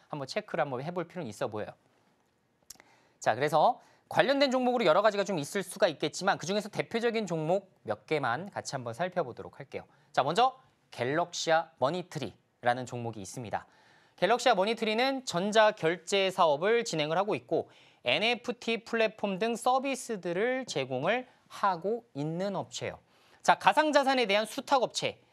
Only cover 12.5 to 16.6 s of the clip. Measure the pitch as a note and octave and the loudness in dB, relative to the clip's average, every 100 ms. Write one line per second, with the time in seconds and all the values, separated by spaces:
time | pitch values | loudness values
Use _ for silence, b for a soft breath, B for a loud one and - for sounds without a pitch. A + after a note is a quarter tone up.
12.5 | _ A#2+ B2 B2 B2 A#2 A2 F#2 - A2 | _ 0 0 -4 -8 -8 -8 -12 -12 -8
13.5 | F#2 - b b b b _ F3+ A#3 B3+ | -8 -8 b b b b _ 2 4 4
14.5 | F3 G3 A3+ A3 G#3+ C4 C4+ - E3+ G3+ | 4 2 0 -2 0 0 -2 -4 -2 2
15.5 | G#3+ G#3+ G#3 D#3+ F3 - G3 F#3+ F#3 E3 | 6 6 4 -2 -2 -2 0 0 4 4
16.5 | C#3+ | 4